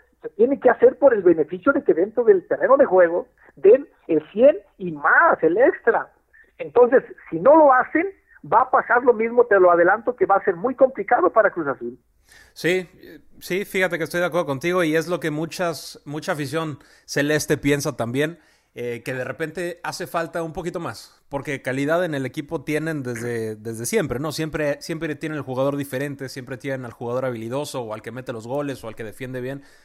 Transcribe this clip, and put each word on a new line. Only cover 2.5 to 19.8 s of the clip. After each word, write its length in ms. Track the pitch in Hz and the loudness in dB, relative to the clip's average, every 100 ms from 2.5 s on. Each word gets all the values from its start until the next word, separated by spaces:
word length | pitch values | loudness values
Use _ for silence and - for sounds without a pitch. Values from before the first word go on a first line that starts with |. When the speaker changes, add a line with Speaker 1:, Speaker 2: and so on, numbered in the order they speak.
| 135 185 277 | 0 4 4
Speaker 1:
de 80 | 247 | 6
juego 420 | 185 170 175 - _ _ - | 6 4 2 -8 _ _ 2
den 320 | 143 269 294 _ - | 6 6 4 _ -2
el 200 | 151 - | -2 -2
cien 260 | 202 269 370 - - | 4 4 4 -4 -12
y 140 | 180 | -10
más, 500 | 147 156 254 330 - | -2 2 4 4 4
el 140 | 160 196 | 2 4
extra. 540 | 294 - 240 202 131 _ _ _ _ - | 2 2 0 -2 -2 _ _ _ _ -14
Entonces, 460 | 165 - 240 247 - - - | 0 4 6 4 2 -16 -10
si 100 | 165 | 0
no 160 | 220 320 | 6 8
lo 160 | 294 | 8
hacen, 360 | 254 - 311 392 - _ _ | 4 2 -2 -4 -8 _ _
va 180 | 147 220 | 0 0
a 100 | 262 | 2
pasar 320 | 247 - 240 | 0 2 0
lo 100 | 254 | 2
mismo, 320 | 220 226 240 233 | 2 0 0 2
te 140 | 202 | 4
lo 100 | 180 | 6
adelanto, 460 | 170 175 214 262 247 | 6 4 2 -2 -2
que 100 | 185 | 0
va 120 | 196 | 0
a 60 | |
ser 120 | 202 170 | 0 -4
muy 180 | 233 | -2
complicado 580 | 262 262 247 190 247 349 | 2 2 2 -2 0 2
para 200 | 226 202 | 2 2
Cruz 160 | - 143 | 0 -6
Azul. 320 | - 120 123 _ _ _ - _ | -6 -8 -14 _ _ _ -20 _
Speaker 2:
Sí, 360 | - 160 185 175 _ | -6 -2 -2 -4 _
eh, 240 | - 156 _ - | -20 -20 _ -16
sí, 260 | - 180 196 | -8 -6 -4
fíjate 340 | 190 185 165 | -2 -2 -2
que 60 | 151 | -4
estoy 160 | 175 | -4
de 40 | 175 | -2
acuerdo 220 | 165 151 | -2 -4
contigo 360 | 135 170 180 | -4 -2 -2
y 120 | 160 160 | 0 -2
es 120 | 165 | -2
lo 120 | 175 | -4
que 100 | 165 | -4
muchas, 720 | 151 165 - 170 151 - - 147 | -6 -8 -6 -6 -6 -12 -18 -14
mucha 260 | 151 - | -10 -8
afición 480 | 151 139 160 160 135 _ _ - | -6 -6 -6 -8 -10 _ _ -8
celeste 520 | 147 143 151 - 143 | -4 0 0 0 -2
piensa 380 | 143 143 147 123 | 0 -2 -2 -6
también, 440 | 117 131 151 170 _ _ _ 123 | -4 -2 -4 -6 _ _ _ -12
eh, 280 | 120 120 135 | -10 -8 -8
que 80 | |
de 100 | 131 | -8
repente 560 | 123 131 160 - 175 175 | -8 -8 -10 -8 -8 -8